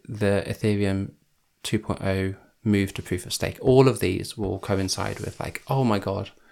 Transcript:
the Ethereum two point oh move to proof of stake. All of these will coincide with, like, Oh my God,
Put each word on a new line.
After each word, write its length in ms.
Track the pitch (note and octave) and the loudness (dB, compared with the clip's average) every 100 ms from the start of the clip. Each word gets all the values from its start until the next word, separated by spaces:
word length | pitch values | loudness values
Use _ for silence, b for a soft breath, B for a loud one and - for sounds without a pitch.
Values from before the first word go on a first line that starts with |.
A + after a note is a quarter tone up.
| - | -10
the 340 | G#2+ G2+ G2 - | -2 0 0 -2
Ethereum 680 | G#2+ A2 G2+ G2+ G2 G2 - _ _ _ _ | -2 0 2 2 0 -4 -10 _ _ _ _
two 160 | - G#2+ | -2 -2
point 220 | - - | -2 -4
oh 320 | G2 F#2+ F#2+ F#2+ - _ | -2 0 -2 -4 -14 _
move 300 | A2 G#2 G2 | 2 4 2
to 80 | - | -2
proof 240 | - F2+ - | -4 -6 -4
of 80 | |
stake. 240 | - - - | -4 -4 0
All 280 | C3+ C3 C3 | 4 6 6
of 120 | A2+ | 4
these 380 | F#2+ F#2+ F#2+ - | 0 0 -4 -6
will 200 | G2 F#2+ | -4 -4
coincide 640 | - G2 F#2+ G2 G2+ F#2+ | -2 -2 0 -2 -4 -6
with, 180 | - - | -8 -8
like, 240 | - - - | -10 -10 -2
Oh 160 | C#3 | 0
my 140 | B2 G2+ | 2 0
God, 320 | G2 G2 G2+ - b | -2 -4 -6 -14 b